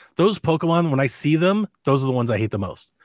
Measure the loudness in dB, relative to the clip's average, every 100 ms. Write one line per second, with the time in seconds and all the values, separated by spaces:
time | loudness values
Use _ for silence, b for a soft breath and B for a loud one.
0 | b 0 0 0 -2 -2 0 0 2 0
1 | 0 -2 0 2 2 0 -2 _ 0 0
2 | 2 0 0 -2 -2 -4 -6 -10 -16 _